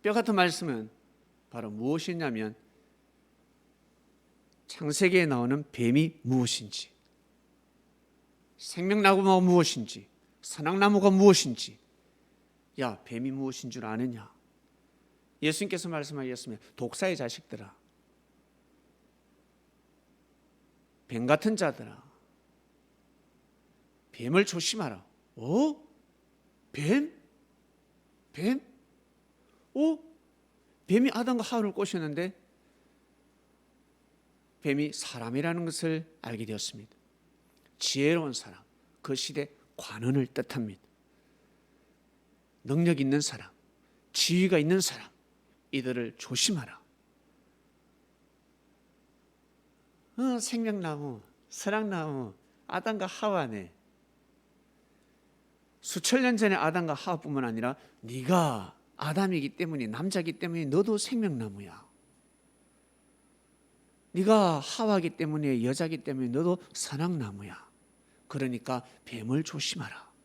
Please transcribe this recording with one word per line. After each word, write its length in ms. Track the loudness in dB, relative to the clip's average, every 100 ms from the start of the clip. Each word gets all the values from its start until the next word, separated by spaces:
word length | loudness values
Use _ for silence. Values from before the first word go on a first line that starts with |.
뼈 100 | 2
같은 220 | 2 2
말씀은 540 | 4 4 2 -4 -6 -8 _ _ _ _ _ _
바로 200 | -10 -10
무엇이냐면, 840 | -4 -2 -2 -4 -4 -2 -2 -6 -8 _ _ _ _ _ _ _ _ _ _ _ _ _ _ _ _ _ _ _ _ -20
창세기에 600 | -8 -6 2 4 6 4
나오는 380 | 2 2 0 -2
뱀이 480 | 0 4 4 4 -2
무엇인지, 680 | 0 2 2 -2 -6 -12 -12 _ _ _ _ _ _ _ _ _ _ _ _ _ _ _ _ _
생명나무가 840 | -12 -4 0 6 6 8 8 8
무엇인지, 680 | 8 8 6 0 -8 -12 -18 _ _ _
선악나무가 680 | -16 -6 -2 4 6 6 6
무엇인지. 680 | 10 10 10 4 -6 -10 -14 _ _ _ _ _ _ _ _ _ -6
"야, 240 | -4 -4
뱀이 260 | -10 -8 -6
무엇인 400 | -4 -6 -6 -12
줄 140 | -10
아느냐?" 480 | -6 -4 -4 -6 -16 _ _ _ _ _ _ _ _ _ _ _
예수님께서 460 | -2 -2 -4 -6 -6
말씀하셨으면, 680 | -8 -8 -8 -8 -8 -12 -14 -16 -10
"독사의 400 | -8 -4 -2 -2
자식들아, 600 | -6 -8 _ -18 -18 _ _ _ _ _ _ _ _ _ _ _ _ _ _ _ _ _ _ _ _ _ _ _ _ _ _ _ _ _ _ _ _ _ _
뱀 180 | -4 2
같은 300 | 2 2 0
자들아, 460 | -2 -4 -16 -20 -20 _ _ _ _ _ _ _ _ _ _ _ _ _ _ _ _ _ _ _ _
뱀을 340 | -10 2 2 2
조심하라." 580 | -2 -4 -4 -6 -8 -18 _ _ -10
어? 520 | 0 2 2 0 -16 _ _ _ _ _ _ _ _
뱀? 400 | -6 0 0 0 -10 _ _ _ _ _ _ _ _ _ _ _
뱀? 380 | -4 -2 -2 -6 _ _ _ _ _ _ _ _ _ _
어? 240 | 0 0 0 -10 _ _ _ _ _ _ _ 2
뱀이 240 | 4 4
아담과 320 | 2 -2 -2
하와를 280 | -2 -2 -2
꼬셨는데 640 | -2 -4 -2 -4 -4 -6 -8 _ _ _ _ _ _ _ _ _ _ _ _ _ _ _ _ _ _ _ _ _ _
뱀이 300 | -2 -2 -2
사람이라는 720 | -6 -10 -10 -6 -2 -2 -2
것을 420 | -4 -4 -4 -4 -8 _
알게 240 | -10 -8
되었습니다. 500 | -8 -8 -8 -12 -20 _ _ _ _ _ _ _ _ _
지혜로운 540 | -4 2 2 2 0
사람, 300 | -8 -12 -20 _ _ _ _
그 140 | -8
시대 340 | -6 -6 -8 -10 _ _ -18
관원을 500 | -14 -4 0 2 0
뜻합니다. 560 | -4 -6 -6 -6 -10 _ _ _ _ _ _ _ _ _ _ _ _ _ _ _ _ _ _
능력 360 | -2 2 4 4
있는 200 | 2 2
사람, 300 | 0 -8 -18 _ _ _ _ _ _
지위가 460 | -2 2 4 4 4
있는 220 | 4 2
사람, 280 | 2 -6 -16 _ _ _ _ _ _
이들을 460 | -4 -2 -4 -6 -8
조심하라. 640 | -6 0 0 0 -6 -16 _ _ _ _ _ _ _ _ _ _ _ _ _ _ _ _ _ _ _ _ _ _ _ _ _ _ _ _ _ _ _ _ _ -4
어, 200 | -2 -2
생명나무, 800 | -2 -2 -2 -2 -4 -6 -8 -10 -16 _ _
선악나무, 840 | -8 -2 -2 -2 -4 -4 -6 -8 -12 _ _ -8
아담과 400 | -6 -4 -4 -6
하와네. 640 | -4 -2 0 -2 -6 -12 _ _ _ _ _ _ _ _ _ _ _ _ _ _ _ _ _ _ _ _ _
수천 400 | -10 -4 0 2
년 160 | 4 4
전에 180 | 2
아담과 380 | 4 2 0 -2
하와뿐만 520 | -4 -4 -6 -2 -2
아니라 320 | -2 -2 -4 -6 -16 _
네가 760 | -12 -6 2 4 4 -2 -10 -18 _ -8
아담이기 540 | -2 0 0 0 -4 -4
때문에, 300 | -6 -4 -4
남자이기 480 | -4 -2 -2 -4
때문에 320 | -6 -6 -4 0
너도 320 | 2 2 0
생명나무야. 880 | -2 -2 -2 -2 -6 -10 -16 -18 -20 _ _ _ _ _ _ _ _ _ _ _ _ _ _ _ _ _ _ _ _ _ _
네가 460 | 0 6 6 6 2
하와이기 580 | -4 -2 2 2 0 -4
때문에, 480 | -2 0 0 2
여자이기 400 | 0 0 -2 -4
때문에 240 | -6 -4 -2
너도 300 | 0 0 0 -4
선악나무야. 960 | -10 -8 -4 -2 -2 -6 -10 -14 -16 -20 _ _ _ _ _ _
그러니까 560 | -4 -4 -4 -4 -6 -6 -20 -14
뱀을 360 | -10 -2 -2
조심하라. 680 | -2 -6 -6 -6 -10 -12 -20 _